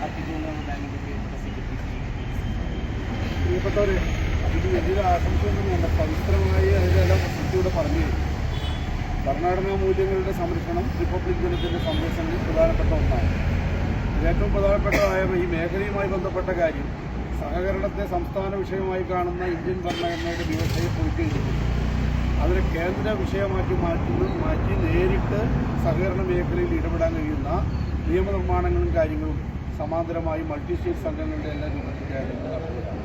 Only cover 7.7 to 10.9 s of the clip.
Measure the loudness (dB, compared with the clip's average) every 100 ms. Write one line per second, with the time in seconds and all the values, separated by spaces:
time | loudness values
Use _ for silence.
7.7 | 2 2 2 2 0 0 -2 -2 -2 -2
8.7 | -2 -2 -4 -2 -2 0 0 2 2 0
9.7 | 2 2 2 2 0 0 -2 -2 -2 -2
10.7 | -2 -2